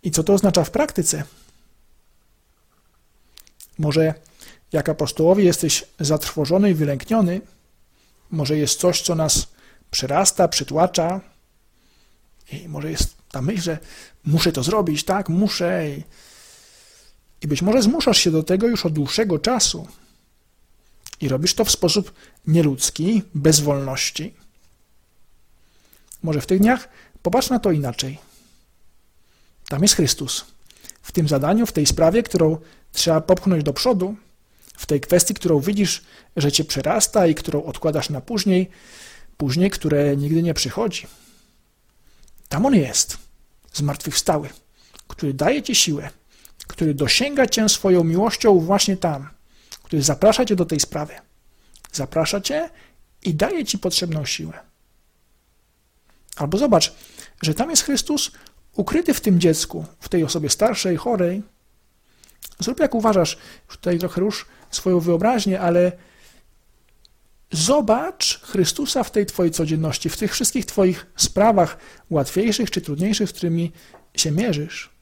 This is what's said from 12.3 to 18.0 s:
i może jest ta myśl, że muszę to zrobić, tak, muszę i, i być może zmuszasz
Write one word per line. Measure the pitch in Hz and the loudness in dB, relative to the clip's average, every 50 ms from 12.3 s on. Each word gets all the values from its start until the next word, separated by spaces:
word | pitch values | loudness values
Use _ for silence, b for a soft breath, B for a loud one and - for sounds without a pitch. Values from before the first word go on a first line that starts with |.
| _ _ - - | _ _ -20 -18
i | - 143 175 170 | -16 -16 -14 -12
może | 151 147 147 156 | -12 -10 -8 -8
jest | 160 - - - - _ _ _ | -4 -4 -4 -6 -6 _ _ _
ta | - 135 | -8 -6
myśl, | 127 147 226 196 | -4 -2 -2 -2
że | 165 175 160 156 B B B B B B B B _ | -4 -4 -6 -8 B B B B B B B B _
muszę | 156 147 165 - 175 | 0 0 2 2 2
to | 160 147 123 | 0 0 -2
zrobić, | 143 214 220 196 - 151 147 - | 0 0 0 0 0 -2 -4 -2
tak, | - 190 196 196 - | -2 -2 -2 0 0
muszę | 160 175 208 202 - - 180 170 185 175 160 151 | 0 2 2 0 0 -2 -2 -2 -2 -2 -4 -4
i, | 143 147 156 b b b b b b b b b b b b b b b b b b b b b b b _ _ _ _ | -8 -10 -14 b b b b b b b b b b b b b b b b b b b b b b b _ _ _ _
i | - 151 | -6 -4
być | 147 135 | -2 0
może | 175 196 220 269 | 0 2 4 4
zmuszasz | 226 202 269 330 | 4 4 4 4